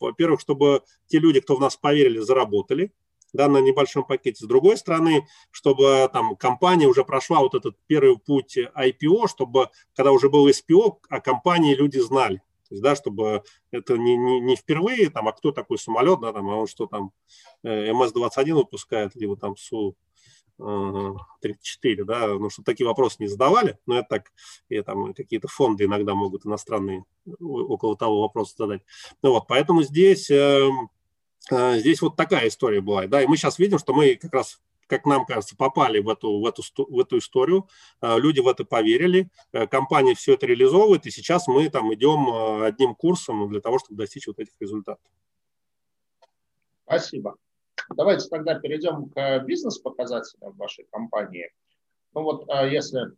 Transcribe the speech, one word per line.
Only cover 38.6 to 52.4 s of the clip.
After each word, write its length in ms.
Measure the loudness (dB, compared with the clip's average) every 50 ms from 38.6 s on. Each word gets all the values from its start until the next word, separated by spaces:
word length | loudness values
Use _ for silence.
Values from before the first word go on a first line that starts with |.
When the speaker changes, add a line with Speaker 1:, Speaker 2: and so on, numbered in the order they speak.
| -4
Speaker 1:
поверили, 640 | -4 -2 0 2 2 2 2 2 2 2 0 0 -2 _ _ _ _
э, 140 | -6 -4 -4
компания 480 | 0 -2 -2 0 0 2 2 4 2 2
всё 200 | 2 2 2 2
это 120 | 2 4
реализовывает, 600 | 0 2 4 4 4 6 6 6 6 4 2 0
и 40 | -8
сейчас 380 | -14 -10 -4 -2 -2 0 0 2
мы 200 | 2 2 2 0
там 240 | -2 -2 -2 -2
идём, 360 | -2 2 2 2 2 2 0 0
э, 360 | -2 -2 -2 -2 -2 -2 -2
одним 280 | -2 0 0 0 -2 -2
курсом 540 | -2 0 0 0 -2 -4 -6 -6 -4 -4 -4
для 120 | -6 -6
того, 200 | -4 -2 -2 -2
чтобы 180 | -4 -6 -10 -10
достичь 300 | -10 -10 -10 -14 -14 -14
вот 100 | -12 -12
этих 140 | -14 -14 _ -14
результатов. 440 | -12 -10 -10 -10 -10 -12 -16 _ _ _ _ _ _ _ _ _ _ _ _ _ _ _ _ _ _ _ _ _ _ _ _ _ _ _ _ _ _ _ _ _ _ _ _ _ _
Speaker 2:
Спасибо. 500 | -4 -4 -2 -4 -6 -12 -12 -12 -12 -14 _ _ _ _ _ _ _ -14 -14 -14 -8 -4
Давайте 320 | 0 2 2 2 0 -2 -6
тогда 260 | -8 -6 -4 -4 -6 -6
перейдём 500 | -6 -8 -8 -4 -4 -6 -6 -6 -10 -12
к 300 | -8 -6 -4 -2 -2 -4
бизнес-показателям 1120 | -4 -4 -6 -6 -6 -8 -10 -10 -12 -12 -10 -8 -8 -8 -8 -10 -10 -12 _ _ -20 -20 -16
вашей 300 | -14 -14 -14 -16 -18 -20 _
компании. 580 | -14 -12 -10 -8 -6 -8 -8 -8 -12 -16 -16 -18 _ _ _ _ _ _ _ _ _ _ _ _ -10
Ну 80 | -8
вот, 220 | -6 -6 -6 -6